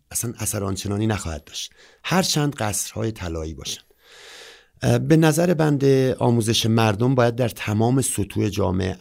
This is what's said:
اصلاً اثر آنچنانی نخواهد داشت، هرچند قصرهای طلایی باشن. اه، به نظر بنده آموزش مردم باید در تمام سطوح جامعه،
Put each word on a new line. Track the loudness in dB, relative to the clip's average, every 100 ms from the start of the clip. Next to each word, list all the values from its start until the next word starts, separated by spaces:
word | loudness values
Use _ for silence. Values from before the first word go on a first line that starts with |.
| -10
اصلاً | -8 -6 -6
اثر | -4 -4
آنچنانی | -4 -4 -4 -2 0
نخواهد | -2 -4 -8
داشت، | -10 -12 -12 _ -20 _
هرچند | -2 0 0 0 -2
قصرهای | -2 -4 -4 -6 -6 -6
طلایی | -6 -8 -6 -8
باشن. | -10 -12 -12 _ _ _ -20 -20 -20 -20 -20 _ _
اه، | 0 2
به | 4 4
نظر | 6 4 2
بنده | 2 2 2 4 4 2 0
آموزش | 2 2 2 0 2
مردم | 2 2 2 2
باید | 2 2 2
در | -4
تمام | -4 -2 0 2 2
سطوح | 0 -4 -4 -2 -2
جامعه، | 0 0 0 -2 -4